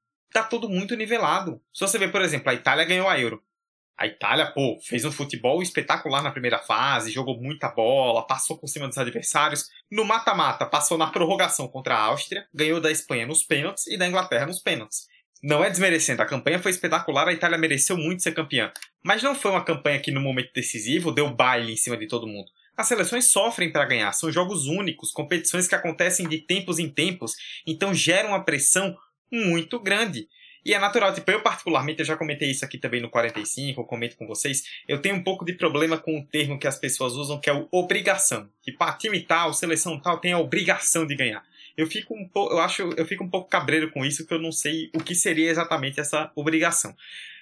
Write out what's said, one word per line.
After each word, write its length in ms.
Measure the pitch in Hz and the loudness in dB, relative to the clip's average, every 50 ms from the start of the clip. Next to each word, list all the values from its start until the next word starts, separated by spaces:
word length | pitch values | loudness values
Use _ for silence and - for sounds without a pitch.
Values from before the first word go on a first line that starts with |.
| _ _ _ _ _ _ - | _ _ _ _ _ _ 0
tá 100 | 220 226 | 0 0
tudo 260 | - - 233 214 214 | 0 -2 -4 -4 -2
muito 260 | 190 180 196 196 240 | -2 -2 -2 -2 -4
nivelado. 680 | 214 220 208 233 226 196 147 160 190 196 175 131 - _ _ - | -4 -2 -2 0 0 2 2 2 2 0 -4 -8 -10 _ _ -6
Se 80 | - | -2
você 180 | 190 190 190 220 | 0 0 2 2
vê, 100 | 196 185 | 2 2
por 120 | - 196 | 2 2
exemplo, 300 | 190 170 147 131 - 139 | 0 0 0 0 0 0
a 40 | 127 | 0
Itália 300 | 120 - 135 135 151 165 | 0 2 2 4 4 4
ganhou 240 | 160 180 185 185 190 | 2 2 2 2 2
a 100 | 180 139 | 2 2
Euro. 240 | 123 113 110 - _ _ _ _ _ _ _ _ _ _ _ | 0 0 -2 -6 _ _ _ _ _ _ _ _ _ _ _
A 100 | - - | -4 -4
Itália, 460 | 117 - - - 101 120 147 156 - - | -4 -2 -2 0 2 2 2 2 0 0
pô, 260 | 147 139 123 107 - - | 0 0 0 0 -4 -6
fez 200 | - - 135 - | -4 -4 -2 -2
um 60 | 151 | -2
futebol 520 | 143 - 139 143 - 120 110 123 143 175 185 | -4 -6 -6 -6 -6 -2 0 2 2 2 0
espetacular 600 | 175 - 156 - - 151 165 - 156 135 139 151 | 0 -2 -2 0 0 0 -2 -2 0 0 0 0
na 80 | 143 | 0
primeira 280 | 135 131 123 123 113 - | -4 -4 -2 0 0 0
fase, 520 | - - 110 110 127 139 135 120 110 110 | 0 2 2 2 2 2 2 0 0 -2
jogou 300 | 107 127 131 123 127 117 | -4 -4 -4 -4 -4 -6
muita 280 | 123 135 151 - - 131 | -6 -8 -8 -6 -6 -4
bola, 580 | - - 110 117 131 139 131 123 113 117 - | 0 2 2 4 4 4 4 4 2 2 2
passou 320 | - 135 - - - 160 160 | 0 0 0 0 -2 -4 -6
por 100 | - 139 | -6 -6
cima 180 | - 156 139 | -4 -4 -6
dos 120 | 131 - 143 | -6 -4 -4
adversários. 720 | 131 120 - 120 - - - 151 147 151 147 147 - - - - _ - | -2 -2 -4 -4 -2 0 2 4 4 4 2 0 -2 -4 -6 -20 _ -8
No 140 | 208 208 214 | -4 -2 0
mata-mata, 640 | 202 220 226 - 233 202 180 156 135 117 - 135 | 2 2 2 2 2 2 4 4 2 2 0 0
passou 320 | - - 151 147 - 175 160 | 0 2 2 4 4 4 2
na 80 | 160 | 0
prorrogação 640 | 156 - 202 170 160 190 180 185 170 - - 143 123 | 0 2 2 2 2 2 2 2 2 2 0 -2 -4
contra 260 | - 131 131 - 127 | -8 -6 -2 0 2
a 80 | 110 107 | 4 4
Áustria, 440 | 110 131 139 - - 190 196 196 _ - | 2 2 0 -2 -4 -6 -8 -10 _ -4
ganhou 280 | 143 151 156 160 170 | -2 0 0 2 2
da 100 | 160 156 | 2 2
Espanha 360 | 156 156 - - 139 120 113 | 2 2 0 0 -2 -4 -2
nos 160 | 123 156 - - | 0 2 2 2
pênaltis 440 | - 160 139 147 180 202 - - | 2 2 0 0 -2 -4 -4 -6
e 100 | - 202 | -4 -2
da 100 | 190 180 | 0 0
Inglaterra 400 | 180 175 190 185 - 131 117 131 | 0 2 0 0 0 0 0 0
nos 120 | 156 185 180 | 0 -2 -2
pênaltis. 500 | - 208 165 131 110 - - - - - _ _ _ _ _ _ | -2 -2 -2 -2 -4 -6 -8 -8 -8 -10 _ _ _ _ _ _
Não 220 | - 143 147 151 175 | 0 2 2 4 4
é 80 | 208 | 4
desmerecendo, 500 | 180 180 190 185 165 160 - - 127 113 | 4 4 4 4 4 4 2 2 2 2
a 60 | 107 | 0
campanha 320 | - - 123 - - 165 180 | 0 -2 -2 0 0 0 0
foi 140 | - 202 175 | 0 0 0
espetacular, 560 | - - 170 156 170 175 - 143 135 160 175 | 0 0 2 0 0 0 0 0 2 2 2
a 40 | 175 | 2
Itália 240 | 160 175 170 165 | 2 0 0 2
mereceu 400 | 160 160 160 143 - - - 196 | 2 2 2 2 4 4 2 2
muito 280 | 180 151 160 185 180 - | 0 -2 -2 -2 -2 -2
ser 80 | 175 160 | -2 -2
campeã. 400 | - 156 139 143 123 107 98 - - - - _ _ - | -4 -4 -2 0 -2 -2 -2 -4 -10 -14 -16 _ _ -2
Mas 180 | 170 202 226 226 | 0 0 2 2
não 140 | 277 277 | 0 0
foi 160 | - - 208 190 | 0 0 2 0
uma 120 | 175 175 | 0 0
campanha 360 | - 165 139 - 151 143 139 | -2 -2 0 0 0 0 0
que 100 | - - | -2 -2
no 100 | 143 139 | -2 -2
momento 320 | 139 135 131 127 127 - - | 0 -2 -2 -2 -4 -4 -4
decisivo 600 | 131 117 - - 117 104 113 139 180 185 165 139 | -4 -4 -4 -4 -4 -2 0 0 0 0 0 2
deu 180 | 143 147 143 | 2 0 2
baile 420 | 123 117 131 127 127 123 117 113 110 | 4 2 4 4 4 0 -2 -2 -2
em 40 | |
cima 200 | 110 - 127 120 | 0 0 0 -2
de 120 | 110 107 107 | -4 -6 -4
todo 180 | 120 117 113 | -4 -4 -4
mundo. 240 | 110 104 101 95 - _ _ _ _ _ | -6 -10 -12 -14 -16 _ _ _ _ _
As 120 | - 220 - | -2 0 2
seleções 380 | 247 214 180 - 233 247 247 | 2 2 2 0 2 4 6
sofrem 440 | - - 202 196 185 - - 180 160 | 6 6 6 4 2 0 0 -2 0
pra 140 | 139 151 143 | 2 2 2
ganhar, 280 | 127 131 117 107 101 - | 2 2 0 0 0 0
são 200 | - - 160 147 | 0 0 0 2
jogos 340 | 170 180 180 208 165 135 | 0 0 0 0 -4 -2
únicos, 460 | 135 160 190 202 175 160 - - - - | -2 -2 -2 -2 -4 -4 -6 -6 -8 -6
competições 560 | - 147 - 180 170 170 - - 180 180 - | -6 -4 -2 -2 0 2 2 2 2 2 2
que 80 | 196 | 2
acontecem 520 | 196 190 170 160 - 180 180 180 - 180 165 | 0 0 -2 -2 0 2 2 2 0 0 -2
de 100 | 156 156 | -4 -4
tempos 420 | - - 180 196 185 185 175 165 | -2 -2 -2 -2 -2 -2 -2 -2
em 80 | 175 147 | -2 -2
tempos, 460 | 139 - 147 190 180 180 120 113 - - - - - - - | 0 0 0 0 -2 -4 -6 -8 -8 -8 -10 -16 -16 -12 -8
então 300 | 165 160 156 196 196 190 | -6 -4 -2 0 0 2
gera 320 | 170 160 156 175 196 220 | 2 4 4 4 4 2
uma 180 | 214 202 190 180 | 2 0 -2 0
pressão 520 | - 151 139 - - - 185 196 190 185 - - _ _ _ _ - | 0 0 4 4 4 4 4 2 0 -4 -8 -14 _ _ _ _ -8
muito 480 | 247 233 220 185 170 170 165 170 - 240 | -4 -2 0 2 2 2 0 -2 -6 -4
grande. 500 | 208 190 196 208 233 208 151 117 107 - _ _ - - - _ - | -2 0 2 2 2 0 -2 -6 -10 -12 _ _ -20 -20 -20 _ -2
E 100 | - 208 | 0 2
é 40 | 202 | 2
natural, 360 | 196 202 202 233 202 196 180 | 2 2 2 2 2 2 0
tipo, 160 | 180 - - | 0 0 0
eu 100 | 196 214 | 2 2
particularmente, 600 | - 226 196 - - 180 160 135 131 147 156 - | 2 0 0 0 -2 0 0 2 2 0 -2 -4
eu 40 | 156 | -2
já 120 | 139 156 | -2 -2
comentei 340 | 160 165 151 147 143 147 139 | -2 -4 -4 -4 -2 -2 -2
isso 140 | 131 - - | -2 -2 -4
aqui 120 | 135 - | -6 -6
também 240 | 139 - 127 120 123 | -6 -6 -4 -4 -4
no 80 | 120 113 | -4 -2
quarenta 300 | - 120 117 117 - 110 | 0 0 0 0 -2 -4
e 80 | 107 | -6
cinco, 340 | - - - 139 139 131 127 | -6 -6 -4 -4 -6 -6 -6
eu 40 | 117 | -8
comento 320 | - 123 117 120 120 - | -8 -6 -6 -6 -8 -8
com 100 | - 117 | -10 -12
vocês, 380 | 107 110 - - 143 135 135 - - - - - - | -8 -4 -4 -2 0 0 -2 -2 -4 -10 -10 -6 -4
eu 120 | 143 143 | -4 -2
tenho 140 | 143 190 202 | -2 -2 -2
um 80 | 185 180 | -2 -2
pouco 220 | 196 190 - 175 | -2 -4 -4 -4
de 80 | 170 180 | -8 -4
problema 440 | - 180 160 147 147 160 165 160 | -2 -2 0 2 2 2 2 0
com 220 | 160 - - 156 151 | -2 -2 -4 -6 -6
o 80 | 143 | -4
termo 320 | - - 151 147 135 143 135 | -4 -2 -2 -2 -2 -4 -4
que 80 | - | -4
as 100 | 143 135 | -4 -4
pessoas 380 | - - 131 - - 135 127 120 | -2 -2 -2 -2 -2 -2 -2 -4
usam, 260 | 135 147 139 147 143 | -4 -6 -6 -6 -2
que 80 | - 151 | 0 0
é 40 | 143 | 0
o 160 | 143 147 - | 0 -2 -2
obrigação. 800 | - 180 180 180 190 208 185 196 190 185 - - 135 110 104 - _ _ | 0 0 2 2 0 0 2 0 2 4 4 2 2 0 -6 -10 _ _
Tipo, 220 | _ - - - 170 | _ -8 -4 -2 -2
ah, 100 | 160 - | -2 -2
time 280 | - - 226 208 175 | -4 -4 -2 -2 -2
tal, 340 | - - 165 165 170 160 151 | 0 2 2 2 2 2 0
seleção 460 | - - 170 160 156 - 175 160 143 | 0 0 0 0 0 0 -2 -4 -4
tal, 180 | - 175 170 165 | -2 -2 -2 0
tem 140 | - 175 175 | 0 0 2
a 60 | 175 | 2
obrigação 680 | 156 135 160 180 190 - 170 - - - - 170 160 | 0 0 0 0 2 2 0 2 2 2 2 2 2
de 80 | 147 139 | 0 0
ganhar. 320 | 131 131 117 107 104 - _ _ - - - - | 0 -2 -2 -2 -6 -10 _ _ -20 -20 -8 -4
Eu 100 | - 160 | -2 -2
fico 260 | 156 - 214 - - 226 | -2 -2 -4 -6 -8 -10
um 160 | 214 190 180 | -12 -10 -4
po-, 220 | - 202 202 - | -2 -2 0 2
eu 80 | - 165 | 2 2
acho, 240 | 165 180 - - 196 170 151 | 2 2 0 -2 -4 -2 -2
eu 100 | - 175 | -2 -2
fico 160 | - 202 180 196 | -2 -4 -6 -6
um 80 | 180 | -4
pouco 180 | 180 190 185 - | -4 -4 -2 0
cabreiro 420 | - 180 147 135 139 160 156 156 | -2 0 0 2 0 0 0 -2
com 140 | - 143 131 | -4 -4 -4
isso, 220 | 143 143 - 160 | -2 -2 -4 -4
que 80 | - 175 | -4 -4
eu 40 | 165 | -4
não 100 | 160 165 | -4 -2
sei 400 | 156 - - 151 151 160 156 - - | -2 -2 -2 -2 -2 -4 -6 -6 -6
o 80 | 160 156 | -6 -4
que 120 | - 175 | -2 0
seria 340 | 180 - 196 165 156 160 165 | 0 2 2 2 2 2 2
exatamente 520 | 165 160 170 - 165 151 135 135 135 - | 2 0 0 0 -2 -2 -2 -4 -4 -4
essa 300 | 151 - - 151 156 - - | -4 -2 0 -2 -2 -4 -6
obrigação. 600 | - 143 156 160 160 165 170 165 - - 104 - - - - - - - - - - | -4 -2 0 2 2 2 2 2 2 0 -2 -6 -16 -20 -20 -18 -18 -18 -18 -20 -20